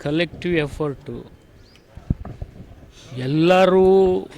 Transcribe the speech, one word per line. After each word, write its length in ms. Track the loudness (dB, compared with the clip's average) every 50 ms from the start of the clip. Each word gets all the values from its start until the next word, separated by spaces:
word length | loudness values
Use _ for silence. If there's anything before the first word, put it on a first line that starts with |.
| -8
collective 600 | -4 -2 -2 -4 -4 -8 -10 -6 -2 -2 -2 -2
effort. 600 | -4 -6 -6 -6 -6 -8 -10 -14 -16 -14 -14 -16 -18 -20 -20 _ _ -20 -20 -20 _ _ -20 _ _ -20 -16 -6 -6 -6 -6 -6 -16 -14 -16 -16 -18 -16 -20 -20 -20 -20 -20 -20 -20 -20 -20 -20 -16 -12
ಎಲ್ಲರೂ 1040 | -8 -6 -2 0 0 2 4 4 4 4 4 4 4 4 6 6 4 4 2 0 -2 -6 -10 -18